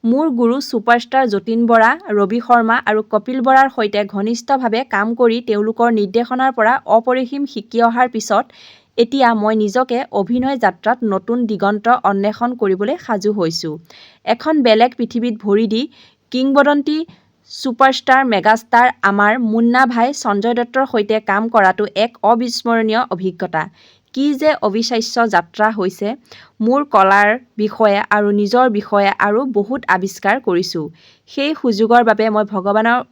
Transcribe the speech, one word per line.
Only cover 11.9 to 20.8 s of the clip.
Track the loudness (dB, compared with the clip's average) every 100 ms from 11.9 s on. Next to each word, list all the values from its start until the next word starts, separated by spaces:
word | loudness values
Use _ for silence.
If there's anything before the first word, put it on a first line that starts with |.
| 0 0
অন্বেষণ | 0 -2 -2 -6 -2
কৰিবলৈ | -2 -2 -4 -6 -6
সাজু | -4 -2 -2
হৈছো। | -4 -4 -10 -12 _ -20 -20 _ -6
এখন | -4 0 0 2
বেলেগ | 4 2 0
পৃথিৱীত | -6 -4 -4 -4 0
ভৰি | 0 0
দি | -2 -6 _ _ _ _
কিংবদন্তি | -4 0 2 4 2 -2 -6 -8 _ _ _ _
ছুপাৰষ্টাৰ | -10 -8 2 2 2 2 2 2
মেগাষ্টাৰ | 0 2 0 2 2 2 2 -2
আমাৰ | 2 2 2 0
মুন্না | 0 2 2 2
ভাই | 2 -2 -2
সঞ্জয় | -4 -2 0 -2
দত্তৰ | -2 -2